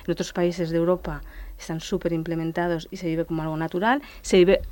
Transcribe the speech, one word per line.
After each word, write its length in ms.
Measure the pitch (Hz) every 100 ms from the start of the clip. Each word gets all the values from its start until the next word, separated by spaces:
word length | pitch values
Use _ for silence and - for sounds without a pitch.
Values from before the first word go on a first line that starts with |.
| -
En 60 |
otros 220 | 170 175
países 360 | - 175 175 165
de 80 | 165
Europa 440 | 170 180 - 147 - - - -
están 220 | - 165
súper 320 | - 185 170
implementados 760 | 165 165 165 165 170 175 165 -
y 60 | 185
se 100 | 175
vive 160 | 160 165
como 180 | 160
algo 120 | 160 156
natural, 460 | 165 180 220 285 - -
se 160 | - 190
vive 240 | 175 196 -